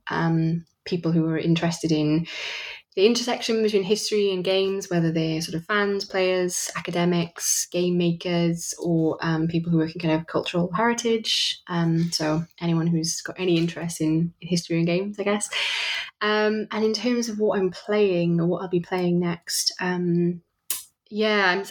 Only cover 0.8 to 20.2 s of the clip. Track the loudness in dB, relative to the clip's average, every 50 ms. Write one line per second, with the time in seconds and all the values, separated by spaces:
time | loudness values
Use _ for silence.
0.8 | _ -6 -4 -2 0 0 2 2 2 2 0 0 2 2 2 2 2 -2 -2 -2
1.8 | -2 0 2 2 2 2 2 2 0 -2 -8 -10 -10 -8 -10 -10 -10 -12 -14 -16
2.8 | -20 _ _ 4 4 4 4 2 0 -2 -4 -2 -2 -2 0 2 2 2 2 2
3.8 | 2 2 0 0 0 0 0 2 2 2 0 0 0 0 2 2 2 0 -2 -4
4.8 | -4 -2 0 0 2 2 2 0 0 0 -2 -4 -4 -4 -6 -6 -4 -2 0 0
5.8 | 2 0 0 -2 -4 -4 -2 0 2 2 2 2 0 0 -2 -4 -6 -6 -8 -8
6.8 | -6 -4 -2 2 2 2 2 2 0 -2 -6 -6 -4 -2 -2 -2 -4 -2 -2 0
7.8 | 0 2 2 2 2 2 0 0 -2 -2 0 2 2 2 0 -2 -6 -8 -10 -6
8.8 | -2 0 2 2 2 2 0 0 -2 0 0 0 0 0 0 -2 0 2 2 2
9.8 | 2 0 -2 -2 0 0 0 0 0 -2 -4 -4 -4 -2 -2 -2 -2 0 0 0
10.8 | 2 2 2 0 0 0 0 0 0 -2 -2 -2 -2 -2 -4 -8 _ -4 -2 0
11.8 | 2 2 2 2 0 0 0 -2 0 0 0 -2 -4 -6 _ -6 -2 0 0 2
12.8 | 2 2 0 0 0 -2 -4 -6 -8 -10 -8 -4 0 2 2 2 2 0 -2 -6
13.8 | -8 -8 -4 -2 0 2 2 2 0 -2 -4 _ -6 -2 -2 -2 -2 -2 0 0
14.8 | 2 2 2 0 -2 -4 -6 -4 -2 0 0 -2 -2 -4 -6 -4 -4 -4 -4 -4
15.8 | -4 -4 -6 -6 -8 -10 -8 _ -2 0 2 2 2 2 0 -2 -4 -4 -2 0
16.8 | 0 2 0 0 0 0 0 0 0 -2 -2 0 0 2 2 2 0 0 -2 -4
17.8 | -4 0 2 4 4 4 4 2 2 2 2 2 2 2 0 -2 -2 -2 0 -2
18.8 | 0 0 -2 0 2 2 2 2 2 0 -2 -4 _ -6 -4 -2 -2 -2 -4 -2
19.8 | -2 -2 -2 0 0 2 2 2